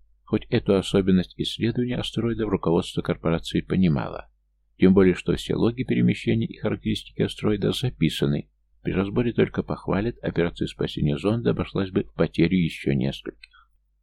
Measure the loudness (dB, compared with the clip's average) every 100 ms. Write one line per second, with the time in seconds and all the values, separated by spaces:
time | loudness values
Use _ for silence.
0 | _ _ -4 -4 0 0 2 2 2 2
1 | 4 2 2 -4 -6 -2 -2 -2 -2 -4
2 | -4 -4 -2 -2 -2 -2 2 0 0 -4
3 | -4 -4 -2 -2 -2 -4 0 2 2 2
4 | -2 -10 -14 _ _ _ _ 4 6 8
5 | 6 4 0 -2 -2 0 0 -2 -2 2
6 | 2 0 0 -2 -2 -6 -6 -4 -4 -6
7 | -8 -4 -4 -2 -2 0 -2 -2 -4 0
8 | 0 0 -2 -2 -6 _ _ _ -4 -2
9 | -2 -2 0 0 0 -2 -6 -6 -2 -2
10 | -2 -4 -4 -2 -2 -2 -6 -4 -6 -2
11 | -2 0 -2 0 0 -2 -4 -4 -4 -4
12 | -4 -2 -2 2 2 2 0 -2 -2 0
13 | -2 -4 -12 -14 -20 -20 _ _ _ _